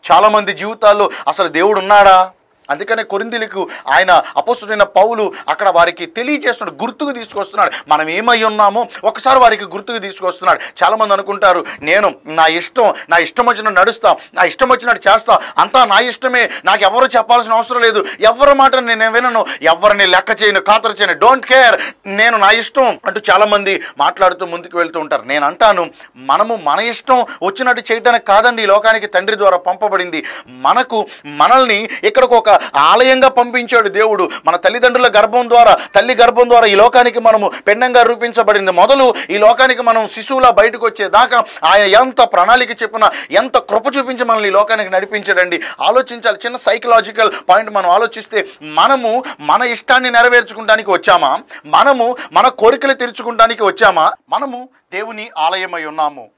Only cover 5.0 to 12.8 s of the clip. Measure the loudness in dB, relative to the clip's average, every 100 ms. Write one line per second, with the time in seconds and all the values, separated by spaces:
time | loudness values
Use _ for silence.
5 | 0 0 -6 -6 -8 -2 0 2 0 -2
6 | -12 -8 -6 -4 -4 -6 -10 -8 -10 -8
7 | -8 -8 -10 -10 -8 -2 -2 -4 -4 -2
8 | -2 -4 0 0 0 2 0 0 -6 -4
9 | -6 -2 -2 2 2 2 -6 -12 -10 -10
10 | -10 -8 -8 -4 -2 -2 -4 -4 -2 0
11 | 0 -2 -2 0 0 0 -4 -10 -2 0
12 | 0 -4 -8 0 0 0 -6 0